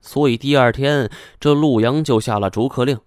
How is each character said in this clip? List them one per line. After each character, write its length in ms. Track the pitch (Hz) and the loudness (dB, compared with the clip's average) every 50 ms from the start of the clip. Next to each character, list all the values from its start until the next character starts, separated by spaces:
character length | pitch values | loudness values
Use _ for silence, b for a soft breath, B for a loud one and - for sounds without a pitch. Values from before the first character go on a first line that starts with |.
所 280 | _ - - 139 147 143 | _ -8 -4 0 0 0
以 80 | 120 113 | 0 0
第 180 | - 139 143 | -2 0 2
二 160 | 139 127 120 | 4 4 2
天， 380 | 113 - 135 139 147 143 127 104 B B B B B B | 2 0 -2 0 0 0 -2 -4 B B B B B B
这 160 | - 147 147 | 0 2 2
陆 260 | 143 151 156 131 110 | 2 2 2 2 2
阳 220 | 110 117 135 156 160 | 2 2 0 -2 0
就 160 | 147 127 110 | 0 0 0
下 180 | 107 - 110 104 | 0 -2 -4 -2
了 120 | 101 95 | -2 -2
逐 200 | 95 104 113 135 | -2 -2 -4 -4
客 160 | - - 123 | -2 -2 -2
令 140 | 131 139 110 _ | -2 -2 -4 _